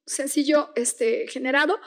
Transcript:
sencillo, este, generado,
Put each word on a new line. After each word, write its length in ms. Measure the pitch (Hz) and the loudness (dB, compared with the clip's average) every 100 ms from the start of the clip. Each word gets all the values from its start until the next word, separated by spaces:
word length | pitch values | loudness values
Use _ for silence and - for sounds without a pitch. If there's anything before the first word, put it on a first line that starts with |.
| - | -10
sencillo, 640 | - 277 311 277 294 285 233 | -6 -2 0 2 2 2 -2
este, 500 | 240 - 226 233 - | -4 0 0 0 -4
generado, 520 | 262 262 277 302 427 | -6 0 2 2 0